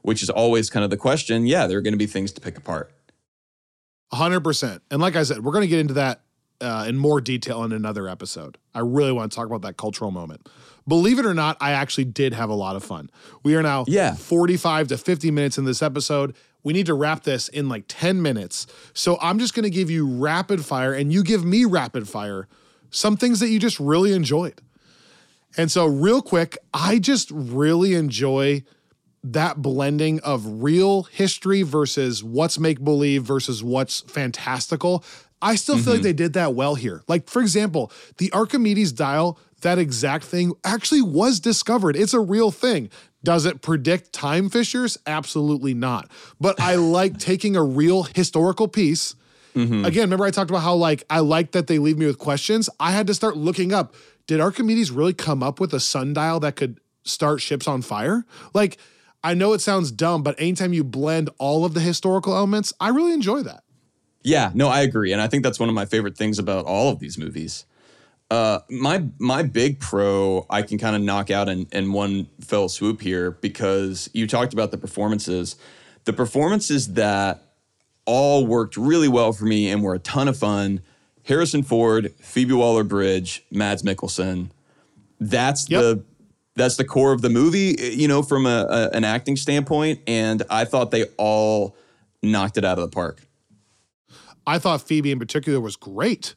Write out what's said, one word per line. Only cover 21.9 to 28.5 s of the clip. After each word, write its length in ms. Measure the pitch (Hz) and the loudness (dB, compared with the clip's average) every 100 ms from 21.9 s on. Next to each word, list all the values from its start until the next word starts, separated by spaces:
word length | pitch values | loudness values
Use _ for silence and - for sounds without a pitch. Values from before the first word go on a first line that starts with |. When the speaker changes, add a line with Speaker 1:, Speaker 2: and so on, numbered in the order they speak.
| 127 104 | -6 -8
Speaker 2:
fire, 400 | 110 104 98 95 _ _ _ _ | -8 -8 -10 -12 _ _ _ _
some 260 | - 214 208 | -2 0 2
things 220 | 247 220 | 2 2
that 80 | 226 | 2
you 80 | 220 | 2
just 200 | 226 - | 0 0
really 340 | 143 165 196 | 2 4 4
enjoyed. 480 | 190 139 151 170 - _ _ _ _ _ _ _ _ _ - | 2 2 0 -2 -10 _ _ _ _ _ _ _ _ _ -2
And 140 | 165 | 0
so 160 | 185 160 | 2 2
real 360 | 139 180 254 | 4 4 2
quick, 340 | - 175 165 - _ | 2 0 0 -6 _
I 260 | 143 170 226 | -2 2 2
just 320 | 185 262 - | 2 0 -2
really 640 | 151 123 127 151 170 190 | -8 -4 0 2 4 2
enjoy 680 | 175 151 107 135 135 139 | 2 0 -2 0 2 2